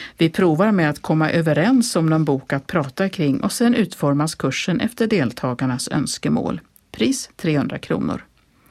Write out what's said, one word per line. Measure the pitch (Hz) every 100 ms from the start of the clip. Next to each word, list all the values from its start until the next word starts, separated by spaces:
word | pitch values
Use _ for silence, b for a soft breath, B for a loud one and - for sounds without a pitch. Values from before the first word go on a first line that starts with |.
| B -
Vi | 165
provar | 175 185 151 214
med | 196 151
att | 147
komma | - 156 156
överens | 170 160 143 202 262 226 180
om | 160
någon | 160
bok | 156 139 -
att | 139 -
prata | 175 139 - 190
kring | 190 147 131
och | 196
sen | - 233
utformas | 233 190 - 147 143 156
kursen | - 139 - - 175
efter | 226 - 226
deltagarnas | 208 123 - 131 120 131 123 -
önskemål. | 147 - - - - 78 160 - _ -
Pris | - 226 269 - -
trehundra | 165 147 - -
kronor. | - - 76 - - _ _ B B